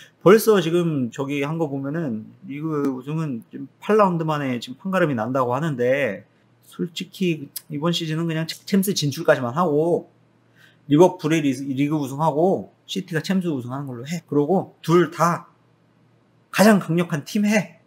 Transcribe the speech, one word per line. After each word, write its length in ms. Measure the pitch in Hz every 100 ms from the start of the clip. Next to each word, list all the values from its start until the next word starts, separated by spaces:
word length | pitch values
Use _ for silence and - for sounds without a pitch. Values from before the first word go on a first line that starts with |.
| - _
벌써 400 | 165 220 220 208
지금 500 | 160 170 170 147 123
저기 320 | - 139 143
한 140 | 139 165
거 100 | 156
보면은 580 | 139 139 156 156 110 110 117 95
리그 420 | 143 160 151 139
우승은 540 | 131 123 156 160 120 -
지금 160 | 131 135 _
팔 180 | - 214
라운드 260 | 196 170
만에 360 | 160 147 139 123
지금 180 | 117 127
판가름이 380 | 190 185 170 123
난다고 400 | 110 131 123 127
하는데 720 | 165 131 120 139 131 95 - _ _ _
솔직히 840 | _ - 180 - 185 - 180 156 135 - -
이번 220 | 151 165
시즌은 340 | 170 165 156 170
그냥 200 | 160 160
챔-, 180 | - -
챔스 280 | 196 190
진출까지만 600 | 180 147 131 165 143 123 131
하고 540 | 180 147 165 160 - _ _ _ _ _ _ _ -
리버풀이 540 | 147 175 - 151 165
리-, 100 | 143 131 139 131
리그 200 | 143 156
우승하고 760 | 135 139 160 147 180 156 190 _ -
시티가 340 | 196 180 160
챔스 260 | 151 190 175
우승하는 380 | 139 120 131 143
걸로 200 | 120 127
해. 140 | 170 -
그러고 500 | 143 147 185 - _
둘 300 | - 170 170
다 360 | - 170 160 - _ _ _ _ _ _ _ _ _ _
가장 280 | - 202 202
강력한 460 | - 165 175 156 -
팀 200 | 214 208
해. 340 | 214 156 -